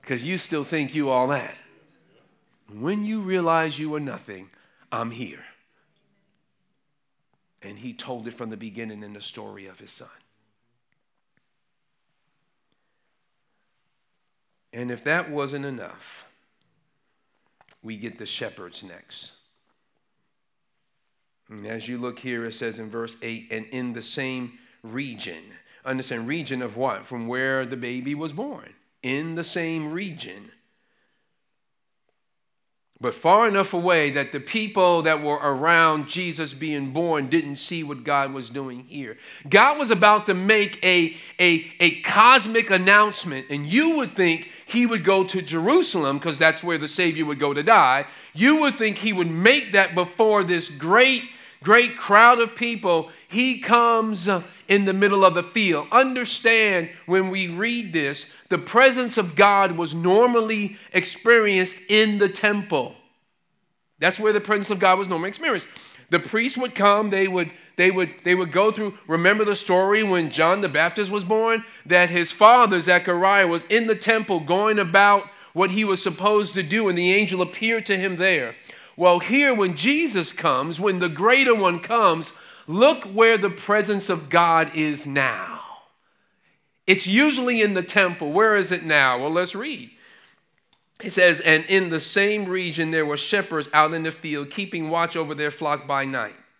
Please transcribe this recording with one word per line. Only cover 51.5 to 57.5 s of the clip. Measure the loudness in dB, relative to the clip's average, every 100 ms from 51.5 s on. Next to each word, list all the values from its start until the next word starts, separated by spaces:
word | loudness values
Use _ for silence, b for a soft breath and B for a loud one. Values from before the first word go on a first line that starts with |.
| B
great | 4 4 4 -4
crowd | 2 6 8 6
of | 0 -4
people. | -6 -4 0 -2 -2 B B
He | -2 -2 -2
comes, | 2 4 4 2 -2 -4 -2
uh, | -2 -4 B 0
in | 0
the | 2
middle | 2 2 6
of | 4
the | 4
field. | -4 -2 0 0 2
Understand, | 4 4 0 -6 -2 2 2 2 0 -4 B
when | -2 0 0
we | -4
read | -6